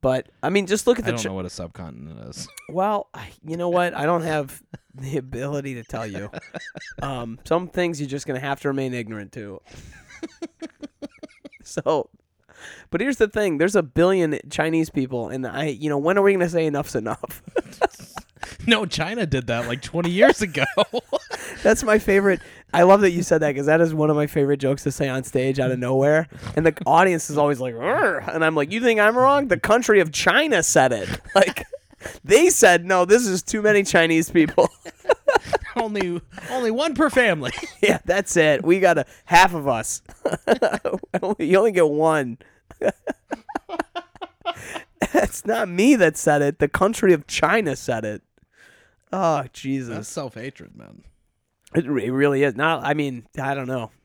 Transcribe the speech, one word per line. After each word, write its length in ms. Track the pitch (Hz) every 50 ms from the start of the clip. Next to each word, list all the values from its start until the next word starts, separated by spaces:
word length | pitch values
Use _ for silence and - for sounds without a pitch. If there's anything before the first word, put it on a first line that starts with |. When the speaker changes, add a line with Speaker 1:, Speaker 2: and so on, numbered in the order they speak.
| -
Speaker 1:
But, 260 | 160 160 160 - _ _ _
I 80 | - 151
mean, 160 | 185 202 196
just 220 | 180 196 214 - -
look 100 | 247 240
at 60 | 226
Speaker 2:
I 80 | 120
Speaker 1:
the 0 |
Speaker 2:
don't 120 | 117 117 107
Speaker 1:
Chi- 60 | 98
Speaker 2:
know 60 | 95
what 100 | 95 90
a 40 | 90
subcontinent 760 | - - 92 85 - - 90 80 64 58 67 78 78 57 55 58
is. 200 | - - - - - - - -
Speaker 1:
Well, 400 | 151 180 185 208 214 202 - _ -
I, 160 | - - - - _ _
you 100 | 156 160
know 140 | 170 175 175
what? 240 | 175 180 175 175 -
I 140 | - 147 156
don't 160 | 175 170 160
have 360 | 160 156 151 143 131 - - _ _ - -
<laughs> 160 | _ _ _
the 220 | 131 131 135 139 151
ability 580 | 131 131 135 117 131 143 143 143 139 139 131
to 80 | 120 113
tell 240 | _ - 117 113 110
you. 240 | 98 95 101 104 -
Speaker 2:
<laughs> 60 | - - - _ - - - - - - - - - 143
Speaker 1:
Um, 340 | 139 135 127 120 117 113 117 _
some 220 | - 160 175 180 170
things 320 | _ 185 180 170 170 139
you're 80 | 147 135
just 160 | 135 143 - -
gonna 120 | 139 127
have 200 | 139 139 139 -
to 60 | - 143
remain 280 | 139 139 135 131 123
ignorant 360 | 123 117 104 110 107 104 98 -
to. 280 | 127 107 101 95 - _ _ - - - - - - _ _ - - - 330 _ _
<laughs> 1200 | - - _ _ 320 - _ _ - 277 _ _ - - _ _ - - _ _ _ - - - -
So, 460 | - - - - - 156 147 - - _ _ _ _ _ _ _ _ _ - - - - - - _
but 120 | - 170
here's 160 | 220 277 269 -
the 100 | 226 202
thing. 300 | - 220 208 196 160 139
There's 160 | 160 190 202
a 80 | 202 170
billion 560 | 135 _ - 170 180 196 190 170 156 147 120 - 143
Chinese 400 | - - 156 160 160 160 160 156
people, 400 | - 143 131 127 131 120 117 80
and 160 | 123 131 131 120
I, 180 | - 135 151 156
you 220 | 135 98 147 151
know, 80 | 147 143
when 180 | 143 165 190 202
are 40 | 196
we 100 | 202 196
gonna 160 | 185 175 170
say 160 | 170 170 160
enough's 300 | 156 143 139 147 - -
enough? 480 | 131 107 113 113 - - - - - _ -
<laughs> 40 | - - - - - - - - - - - - - - - _ _ _ - - - - - 226
Speaker 2:
No, 180 | 233 214 214
China 400 | 160 - - 160 170 214 240 208
did 220 | 156 139 131 120 117
that, 200 | 117 117 120 117
like, 140 | 120 -
twenty 300 | - - - 165 170 170
years 300 | 175 190 - 277 - - 220
ago. 220 | 185 147 147 131 807 784 - 208 - - 254 - _
<laughs> 520 | - - - - - - - - - - -
Speaker 1:
That's 200 | 196 220 - -
my 140 | 226 214 214
favorite. 440 | - - 196 196 196 196 185 165 - - - - - _
I 120 | - 165 175
love 180 | 180 190 202
that 80 | 208 190
you 120 | 175 170 170
said 160 | - 170 160
that, 140 | 160 147 139
'cause 100 | 135 143
that 160 | 143 156 165
is 100 | 170 165 156
one 180 | 156 151 151
of 40 | 151
my 120 | 147 147 147
favorite 300 | - 143 143 139 143 139
jokes 260 | 139 131 143 139 -
to 80 | 143
say 180 | 139 - 151 135
on 140 | 127 131 127
stage 360 | - - 131 127 135 135 139
out 120 | 131 127
of 80 | 127 127
nowhere. 480 | 123 123 131 131 139 147 151 156 165 - - - - - -
And 80 | - 160
the 100 | 160 151 - 151
audience 440 | 123 143 165 185 190 180 160 - -
is 80 | 147 147
always 200 | 147 147 147 120
like, 140 | 131 127 117
"Rrr." 540 | 113 135 180 247 339 427 220 175 - - - -
And 120 | 160 160
I'm 80 | 160 160
like, 160 | 156 143 151
"You 80 | 196 226
think 200 | 240 247 226 214
I'm 180 | 208 214 226 247
wrong? 300 | 254 269 277 285 277 247
The 120 | 185 -
country 400 | - - 208 247 240 - 214 202
of 120 | 175 160
China 500 | 147 - - - 175 247 302 320 262 180
said 300 | 156 - - 160 135 131
it." 180 | 123 107 95 90 92 82 - -
<laughs> 80 | -
Like, 300 | 196 - 185 175 - - _ - - _ _ - _ - - - - _
they 260 | - 196 254 330 -
said, 340 | 370 - - 196 175 170 170
"No, 180 | 185 190 180 180
this 200 | 180 208 247 247
is 160 | 208 185 180
too 220 | - - - 214 208
many 180 | 214 214 202 196
Chinese 460 | - - 180 165 165 165 160 165 -
people." 400 | - 175 156 147 - - - - -
<laughs> 1000 | _ _ 170 - _ _ - - - _ 587 523 - - - - - - - -
Speaker 2:
Only, 460 | 240 233 220 208 202 196 180 175 175 - - - 185 - -
only 180 | 247 262 247 226
one 240 | 220 247 302 330 285
per 160 | 247 311 285
family. 420 | - 262 247 220 180 156 135 123 - - - -
<laughs> 140 | - -
Speaker 1:
Yeah, 180 | - 202 190 165 -
that's 300 | - 175 196 190 - - 170
it. 260 | 160 151 147 131 -
We 160 | 151 175 190
got 180 | 185 180 170 156
a 60 | 131 _ - - _
half 280 | - 175 170 185 185 175
of 120 | 165 143 139
us. 340 | 123 113 107 - - - _ - - - _ - - - _
<laughs> 920 | - 247 262 - - - - _ - - 190 - _ - 180 - 185 208 -
You 180 | 170 143 185 196
only 140 | 214 226
get 180 | 202 180 170 151
one. 480 | 147 151 156 160 156 151 139 123 117 - - _ _ _ _ _ - _
<laughs> 120 | - - - _ _ - - _ _ _ - - _ - - - _ - 359 330 339 _ _ 349 349 _ _ - 381 339 _ _ _ 349 349 - - - - 320 - _ _ _ - - -
That's 320 | 339 - - - - -
not 220 | 202 226 - 220 185
me 280 | 175 175 208 262 294
that 220 | 233 185 160 151 -
said 240 | - 165 147 147
it. 180 | 147 139 147 _
The 80 | - 143
country 460 | - - 190 196 226 - - 196 175
of 140 | 151 - -
China 480 | - - - 151 190 226 214 156 131
said 300 | - - - 123 110 110
it. 160 | 107 107 104 _ _ _ _ _ _ _ _ _ _ _ _ _ _ _ _ _ _
Oh, 320 | - 185 190 170 156 143 131 127
Jesus. 380 | _ - - 135 135 135 127 117 113
Speaker 2:
That's 120 | 107 214 -
self-hatred, 680 | - - 143 127 _ 113 113 135 - - - - -
man. 280 | 55 53 50 - - _ - _ _ _ _ _ _ _ _ _ _ _ _ _
Speaker 1:
It 120 | 156 170 123
re-, 180 | 147 127 101
it 60 | 117
really 320 | 127 135 143 143 139 135 143
is. 120 | 143 113
Not, 300 | 107 143 160 165 - -
I 80 | 143 147
mean, 320 | 156 147 139 127 120 110 _ _ -
I 120 | 131 135 139
don't 120 | 139 131 123
know. 240 | 131 127 113 110 _ _ _